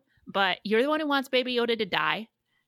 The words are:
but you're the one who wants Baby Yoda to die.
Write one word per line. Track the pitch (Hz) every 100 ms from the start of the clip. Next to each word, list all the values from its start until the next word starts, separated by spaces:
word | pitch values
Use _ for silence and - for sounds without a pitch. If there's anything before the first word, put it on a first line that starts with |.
| _ _ -
but | - 190 -
you're | 196 214
the | 269
one | 302
who | 311
wants | 277 254
Baby | 254 247
Yoda | 247 233 233
to | 208
die. | 156 156 160 220 _ _ _